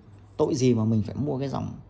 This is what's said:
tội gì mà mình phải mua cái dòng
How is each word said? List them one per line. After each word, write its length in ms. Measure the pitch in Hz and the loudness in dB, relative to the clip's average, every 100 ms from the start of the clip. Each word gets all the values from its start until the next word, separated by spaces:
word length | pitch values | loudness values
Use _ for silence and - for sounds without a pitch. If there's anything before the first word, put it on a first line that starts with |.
| - - - - | -14 -20 -8 -2
tội 180 | 151 | 0
gì 200 | 156 127 | 2 4
mà 100 | 113 | 4
mình 180 | 110 110 101 | 2 2 0
phải 80 | |
mua 240 | - 143 131 | -4 -4 -2
cái 100 | 139 | -4
dòng 200 | - 107 - | -4 -6 -10